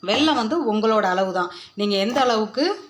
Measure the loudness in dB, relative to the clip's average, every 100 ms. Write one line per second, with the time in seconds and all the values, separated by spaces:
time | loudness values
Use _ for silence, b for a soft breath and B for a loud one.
0 | 0 2 2 2 0 0 0 2 2 2
1 | 2 0 0 -2 -4 B B -4 -2 0
2 | 0 0 2 2 0 0 -2 -2